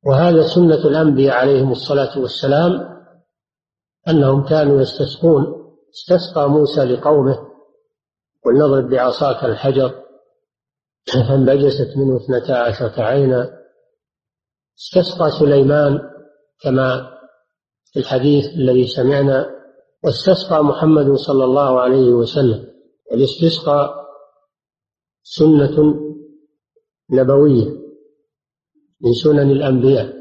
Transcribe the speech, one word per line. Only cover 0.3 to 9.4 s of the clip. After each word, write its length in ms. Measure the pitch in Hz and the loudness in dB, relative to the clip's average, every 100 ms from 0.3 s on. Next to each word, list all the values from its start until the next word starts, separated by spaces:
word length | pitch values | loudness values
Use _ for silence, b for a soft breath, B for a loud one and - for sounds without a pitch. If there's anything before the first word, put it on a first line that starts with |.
| 165 | 2
سنة 320 | 156 180 175 151 156 | 2 2 4 4 0
الأنبياء 480 | 151 156 135 139 | 2 2 2 2
عليهم 380 | 123 135 135 135 | 2 2 2 0
الصلاة 460 | 120 - 143 135 139 | -4 -4 -2 -2 -4
والسلام، 800 | 123 - 139 143 175 185 - - _ _ _ _ _ _ _ _ _ _ - | -8 -6 -2 0 0 -2 -8 -18 _ _ _ _ _ _ _ _ _ _ 0
أنهم 360 | 160 135 139 | 2 4 2
كانوا 360 | 139 156 143 135 | 0 0 2 2
يستسقون. 760 | 131 - 135 - 165 147 - - - _ _ | 0 -4 -8 0 2 2 0 -8 -18 _ _
استسقى 560 | - - 170 - 160 143 | -20 -2 -2 0 -2 0
موسى 340 | 151 143 151 | 2 2 0
لقومه، 540 | 127 123 143 151 131 127 - - _ _ _ _ _ _ _ _ 120 | -2 -2 0 2 0 -4 -8 -20 _ _ _ _ _ _ _ _ 0
"ولنضرب 420 | 127 147 135 123 | 2 2 0 0
بعصاك 560 | 127 127 - 143 127 | -2 -2 -2 -4 -2